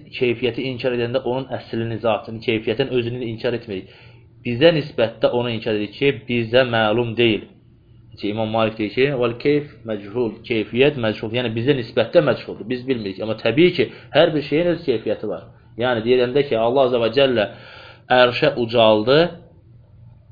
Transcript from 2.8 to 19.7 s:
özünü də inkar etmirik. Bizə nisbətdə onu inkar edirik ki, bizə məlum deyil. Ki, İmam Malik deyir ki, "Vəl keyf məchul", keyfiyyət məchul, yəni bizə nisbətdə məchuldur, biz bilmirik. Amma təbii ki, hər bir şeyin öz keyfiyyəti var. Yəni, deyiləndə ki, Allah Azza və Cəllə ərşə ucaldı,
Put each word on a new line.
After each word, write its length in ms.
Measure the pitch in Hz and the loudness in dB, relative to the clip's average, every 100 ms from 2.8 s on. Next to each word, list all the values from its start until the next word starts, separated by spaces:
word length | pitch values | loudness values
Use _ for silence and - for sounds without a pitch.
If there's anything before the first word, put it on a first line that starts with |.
| 127 | -2
özünü 280 | 127 117 123 | -2 -4 -6
də 100 | 117 | -8
inkar 260 | 113 123 117 | -4 -4 -4
etmirik. 320 | 113 95 - - - - - - 120 | -8 -10 -12 -20 -20 -20 -20 -12 -8
Bizə 260 | 120 160 160 | 4 4 4
nisbətdə 560 | 139 - 110 - 131 | -2 -2 -2 0 0
onu 200 | 120 120 | 0 -2
inkar 240 | 110 117 107 | -4 -2 -4
edirik 180 | 104 - | -4 0
ki, 160 | 139 117 - | 0 0 -4
bizə 360 | 120 113 120 127 | -4 2 2 4
məlum 460 | 113 110 113 120 107 | 2 2 2 -2 2
deyil. 340 | 120 101 - - _ _ _ - - | 2 2 -4 -20 _ _ _ -20 -20
Ki, 180 | - 101 | -8 -6
İmam 200 | 107 110 | -4 -2
Malik 280 | 113 110 110 | 0 0 -2
deyir 160 | 107 | -4
ki, 120 | 127 135 135 | 0 0 2
"Vəl 200 | 120 117 | -2 0
keyf 300 | 143 147 147 - 110 | 0 0 -2 -14 -10
məchul", 460 | 104 101 113 113 98 - | -10 -6 -4 -4 -4 -4
keyfiyyət 540 | 117 101 117 139 143 | -4 -2 2 2 2
məchul, 300 | 113 104 110 | -2 -2 -4
yəni 160 | 120 123 117 | -4 -4 -2
bizə 180 | 120 | 0
nisbətdə 480 | 135 120 - 110 175 | 0 0 -2 2 2
məchuldur, 440 | 147 110 - 90 101 | 2 -2 -6 -12 -8
biz 180 | 123 127 | -8 -4
bilmirik. 340 | 123 101 95 | -4 -4 -6
Amma 120 | 110 | -6
təbii 380 | 110 113 123 175 | -2 0 4 4
ki, 160 | - 107 - - | 4 -2 -4 -2
hər 200 | 143 165 | 4 4
bir 80 | 156 | 2
şeyin 260 | - 143 175 | -2 0 0
öz 140 | 170 - | -2 -2
keyfiyyəti 420 | 110 113 101 107 | -2 -2 -4 -4
var. 160 | 87 - - - - | -8 -12 -20 -20 -4
Yəni, 260 | 123 117 113 | -2 0 2
deyiləndə 380 | 127 123 131 139 | 2 2 0 0
ki, 100 | 110 | 2
Allah 240 | 117 135 | 2 4
Azza 180 | 127 123 | 2 2
və 80 | 113 | 2
Cəllə 380 | 120 135 117 101 - - - - - - | 2 2 2 -2 -6 -20 -20 -20 -20 2
ərşə 440 | 127 123 117 151 - | 4 4 4 0 0
ucaldı, 600 | 117 120 110 107 110 143 175 - - - _ | 0 4 6 6 4 4 2 -2 -20 -20 _